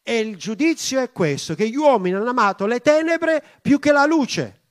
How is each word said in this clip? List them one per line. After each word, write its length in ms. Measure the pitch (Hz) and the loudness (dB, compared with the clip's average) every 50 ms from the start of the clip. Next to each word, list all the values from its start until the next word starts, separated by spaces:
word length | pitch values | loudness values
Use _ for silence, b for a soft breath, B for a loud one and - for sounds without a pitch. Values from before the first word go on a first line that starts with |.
E 200 | _ - 233 226 | _ -4 -4 -4
il 160 | 220 220 214 | -4 -6 -8
giudizio 640 | 175 - 180 220 185 294 330 320 - - - 254 262 | -10 -10 -10 -4 -2 0 0 0 -2 -6 -4 -2 -2
è 100 | 254 240 | -4 -4
questo, 460 | _ - 185 151 143 - - - 160 | _ -2 -2 -2 -2 -4 -6 -10 -4
che 120 | 143 214 220 | -4 -4 -4
gli 80 | 226 | -2
uomini 380 | 277 311 294 262 220 185 180 180 | 2 2 4 4 4 0 -2 -2
hanno 160 | 196 214 247 | -2 -4 -2
amato 360 | 247 262 220 202 190 - 196 | 0 2 0 0 0 -2 -4
le 120 | 214 233 247 | -2 -2 0
tenebre 640 | 240 294 302 311 320 320 330 330 339 320 320 302 b b b b | 2 2 4 4 2 0 -2 0 0 0 -2 -2 b b b b
più 200 | _ - 277 285 | _ 0 2 2
che 100 | - 294 | 4 2
la 140 | 294 285 277 | 4 4 4
luce. 560 | 302 330 320 269 - - - 139 104 98 _ _ _ | 4 2 2 0 -2 -4 -6 -6 -8 -10 _ _ _